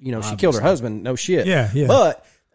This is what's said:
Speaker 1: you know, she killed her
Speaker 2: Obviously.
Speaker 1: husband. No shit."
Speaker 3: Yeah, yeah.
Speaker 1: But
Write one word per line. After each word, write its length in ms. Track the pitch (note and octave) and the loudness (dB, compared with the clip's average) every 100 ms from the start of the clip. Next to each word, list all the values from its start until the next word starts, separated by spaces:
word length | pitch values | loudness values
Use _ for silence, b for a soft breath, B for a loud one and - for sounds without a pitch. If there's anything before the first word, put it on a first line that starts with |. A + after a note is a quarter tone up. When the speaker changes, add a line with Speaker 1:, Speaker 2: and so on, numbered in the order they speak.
Speaker 1:
you 100 | C3 | -8
know, 120 | A#2 | -6
she 120 | G#2+ | -6
killed 200 | G#2+ F#3 | -2 0
her 60 | A#2 | 2
Speaker 2:
Obviously. 20 | D3+ | 0
Speaker 1:
husband. 320 | E3 A#2 G#2+ | 0 -4 -8
No 100 | C3 | -6
shit." 320 | B2 - F3 F3+ | -6 -2 0 0
Speaker 3:
Yeah, 240 | E3 G#2+ | 0 0
yeah. 140 | C3 C#3+ | 0 2
Speaker 1:
But 380 | C4 F3 - b b b | 4 4 0 b b b